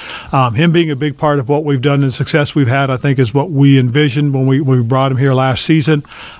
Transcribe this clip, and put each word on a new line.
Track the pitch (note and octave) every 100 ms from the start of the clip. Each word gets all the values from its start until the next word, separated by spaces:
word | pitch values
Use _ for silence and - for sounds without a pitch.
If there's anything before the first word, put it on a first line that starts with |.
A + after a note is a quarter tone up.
| - - -
Um, | C#3+ B2
him | A2 E3+
being | E3 D#3+
a | C#3
big | D3+ C#3
part | D3+ D3
of | A#2
what | D3
we've | D3 C#3
done | C#3 C#3+
and |
the | C#3
success | A#2 C#3 D#3+ C#3+
we've | D3+ B2+
had, | C3+ C#3
I | C3
think, | C#3+ C3+
is | A#2+
what | C#3 F#3
we | C#3 C#3 C3+
envisioned | B2+ C3 D3+ B2+ D3
when | C3+ C3
we, | C3+
when | C#3 C3
we |
brought | A2+ C3 C3+
him | B2+
here | C#3
last | C3 C3 B2+ -
season. | D#3+ D3+ D3+ - - - -